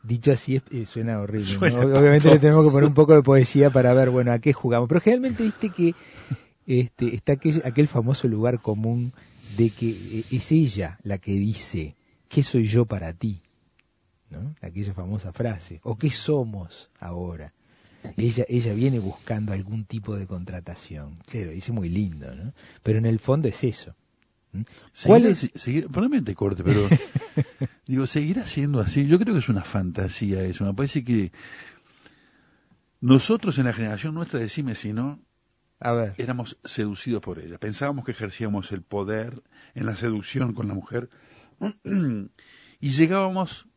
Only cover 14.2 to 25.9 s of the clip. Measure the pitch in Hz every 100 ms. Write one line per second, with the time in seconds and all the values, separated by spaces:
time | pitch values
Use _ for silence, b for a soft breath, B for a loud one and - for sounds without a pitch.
14.2 | _ 76 123 156 87 90 101 90 90 101
15.2 | 92 - 117 95 - 82 120 107 151 -
16.2 | - 151 113 104 85 - - _ 87 87
17.2 | 90 80 73 _ B B B B B -
18.2 | 117 117 - 120 113 104 131 123 95 -
19.2 | - 110 107 98 98 110 104 113 104 101
20.2 | 95 92 90 90 85 85 - 76 71 82
21.2 | - 113 87 82 104 117 85 92 101 78
22.2 | 67 65 104 b b b 110 110 113 113
23.2 | - 139 139 - 123 - - - _ _
24.2 | _ _ _ 92 113 b b - - 226
25.2 | 226 175 135 - - 143 -